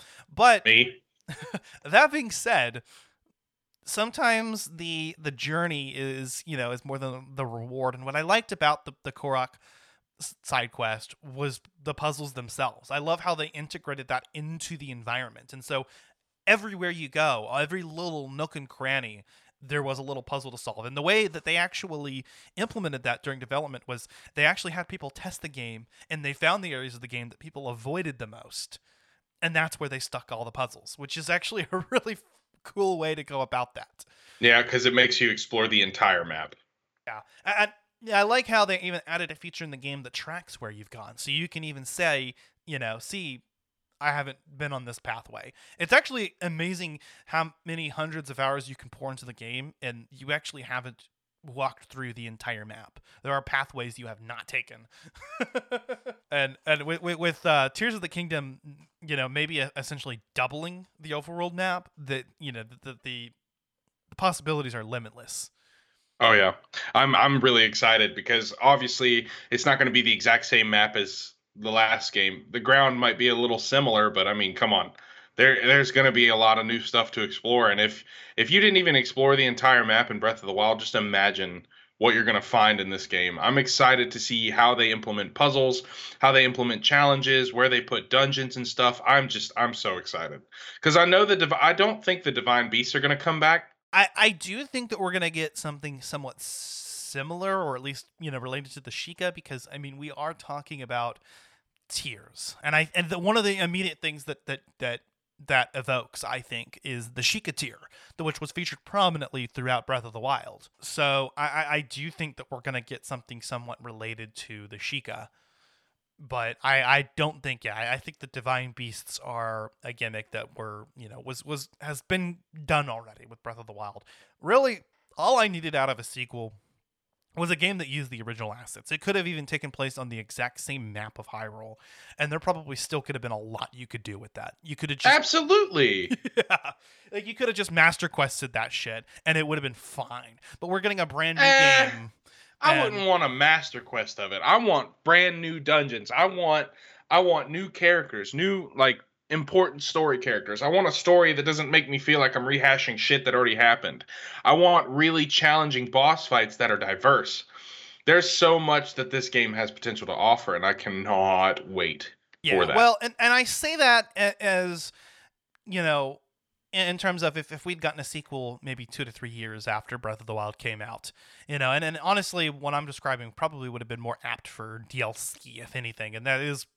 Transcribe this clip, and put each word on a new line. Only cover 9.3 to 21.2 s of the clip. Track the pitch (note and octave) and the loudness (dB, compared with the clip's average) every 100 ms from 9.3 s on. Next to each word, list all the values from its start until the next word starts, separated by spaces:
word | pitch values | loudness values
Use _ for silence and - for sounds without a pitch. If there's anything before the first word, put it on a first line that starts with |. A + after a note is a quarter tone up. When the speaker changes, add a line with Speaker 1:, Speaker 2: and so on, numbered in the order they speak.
| C3 B2+ _ _ _ _ _ _ - | -2 -2 _ _ _ _ _ _ -18
Speaker 1:
s-, | - - | -16 -16
side | - C3 A#2+ | -4 -4 -4
quest | - A2+ A2 - - | -4 -4 -6 -10 -20
was | D3 C3 C#3+ A#2+ _ _ | -16 -8 -8 -8 _ _
the | C#3+ | -10
puzzles | - D3+ C#3+ C#3+ | -6 -4 -4 -10
themselves. | B2+ A#2 - B2+ - - | -12 -10 -4 -4 -6 -8
I | C#3+ | -4
love | D3+ F3 | -2 -2
how | F3+ | -2
they | D#3 D#3 | -4 -6
integrated | D3 D3+ D#3+ - C3+ B2+ | -10 -12 -12 -10 -10 -6
that | B2+ - | -6 -6
into | D3+ D3+ E3 - D#3 | -12 -10 -10 -12 -12
the | C#3 | -14
environment. | A#2+ A2+ B2 A#2+ A#2 B2 | -12 -8 -6 -8 -14 -20
And | C3+ | -18
so | - C3+ - _ _ _ _ _ - | -6 -6 -6 _ _ _ _ _ 2
everywhere | G#3+ G#3+ F#3+ F3+ | 2 0 -6 -6
you | E3+ C#3 | -6 -6
go, | D3+ D#3 A#2 A2 | 0 0 0 -2
every | C3+ D3+ F#3 | -4 -2 -6
little | E3 D#3+ F3 D3+ C3+ | -8 -8 -8 -8 -10
nook | C3+ D#3+ D3+ | -10 -10 -10
and | C3 | -16
cranny, | - C3+ C3+ A#2 G#2 - _ _ _ | -8 -4 -4 -6 -14 -20 _ _ _
there | C3+ D3 | -6 -4
was | C#3 C3 | -4 -6
a | |
little | C3+ C3+ | -8 -10
puzzle | - C#3+ C3+ | -8 -10 -10
to | A#2+ | -12
solve. | A#2 G#2+ | -12 -10
And | A#2+ C#3+ | -10 -2
the | |
way | D#3+ A3 | 2 2